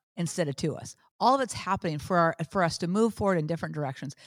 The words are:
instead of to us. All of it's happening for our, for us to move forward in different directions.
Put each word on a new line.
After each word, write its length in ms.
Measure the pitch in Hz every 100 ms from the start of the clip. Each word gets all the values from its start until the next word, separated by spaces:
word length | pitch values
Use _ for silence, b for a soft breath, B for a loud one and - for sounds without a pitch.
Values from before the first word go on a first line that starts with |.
| _ -
instead 320 | 170 - 147
of 80 | 135
to 180 | 160
us. 220 | - - - b -
All 160 | 220 269
of 40 |
it's 120 | 254
happening 460 | - 180 190 175 151
for 180 | - 175
our, 200 | 165 165 160
for 140 | 196
us 140 | 170 -
to 100 | 175
move 260 | 202 226
forward 240 | - 202 175
in 80 | 151
different 280 | 165 160
directions. 420 | 156 139 - 131 -